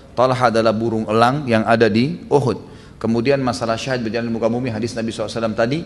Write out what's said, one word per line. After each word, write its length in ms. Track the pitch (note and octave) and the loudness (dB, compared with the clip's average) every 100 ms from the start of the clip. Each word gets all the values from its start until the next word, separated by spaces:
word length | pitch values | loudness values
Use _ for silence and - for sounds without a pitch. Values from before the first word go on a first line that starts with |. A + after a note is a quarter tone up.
| - | -10
Talha 400 | - B2+ B2 B2 | 0 2 2 2
adalah 240 | A2+ A2+ G#2+ | 4 2 2
burung 320 | A#2 A2 G#2+ | -2 -2 0
elang 400 | A2 A#2+ D3 C3 | 2 4 2 0
yang 160 | A2 | 0
ada 240 | G#2+ A#2 A2+ | 4 4 4
di 320 | G#2+ C#3 F3 - | 4 0 -4 0
Uhud. 400 | C#3+ B2 G2 - - - - | 2 2 -2 -8 -20 -20 -6
Kemudian 400 | A2+ A#2 A#2+ C#3 | -2 0 0 0
masalah 400 | B2+ G#2+ A2+ A2+ | 0 -2 -4 -4
syahid 240 | C3+ B2+ A2 | -4 -4 -4
berjalan 240 | A#2 A#2 | -4 -4
di 40 | A2+ | -2
muka 80 | A2+ | -2
bumi, 240 | A#2+ C3 | -2 -4
hadis 240 | G#2+ A2+ | -4 -6
Nabi 160 | A#2 A2+ | -4 -6
sallallahu 240 | A2+ G#2+ | -6 -6
alaihi 80 | A#2 | -4
wasallam 160 | A2+ G#2+ | -4 0
tadi. 200 | A#2 D#3 | 0 -2